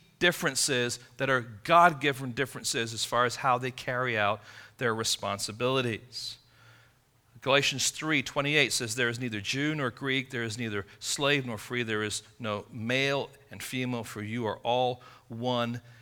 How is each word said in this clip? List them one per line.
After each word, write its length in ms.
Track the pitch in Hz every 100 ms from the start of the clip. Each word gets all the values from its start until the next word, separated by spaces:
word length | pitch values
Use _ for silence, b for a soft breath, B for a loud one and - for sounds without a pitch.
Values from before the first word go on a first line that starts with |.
| _ -
differences 800 | 175 170 170 131 - 123 120 - B B
that 120 | 135
are 120 | 131 117 104
God-given 680 | - 170 175 143 147 127 135
differences 640 | 117 131 123 117 135 113
as 100 | 113
far 200 | - 120
as 120 | 123 -
how 220 | 135 123
they 140 | 127
carry 440 | 123 - 123 127 110
out 240 | 104 107 B B B B
their 160 | 123
responsibilities. 1400 | 113 110 - 101 101 - 110 123 135 123 104 - - - - _ b b b b b _ _ _ -
Galatians 480 | 131 139 139 131 -
three 340 | - 156 147
twenty-eight 480 | 127 147 139 147 123
says, 240 | - 120 117
"There 120 | 120
is 120 | 117
neither 200 | 123 107
Jew 320 | 101 135 147 156
nor 140 | 127
Greek, 400 | 113 139 131 127
there 120 | 127
is 160 | 117 107
neither 260 | 117 104 95 B
slave 480 | - - 139 143 127
nor 120 | 107
free, 260 | - 123
there 180 | 113 107
is 220 | 107 - - -
no 240 | 117 104 -
male 580 | 120 113 131 139 139 - - -
and 100 | 98
female, 400 | - 127 127 120
for 180 | 110 107
you 240 | 107 120 107
are 120 | -
all 360 | 117 123 127 123 B B B
one 520 | 113 123 123 117 120 b b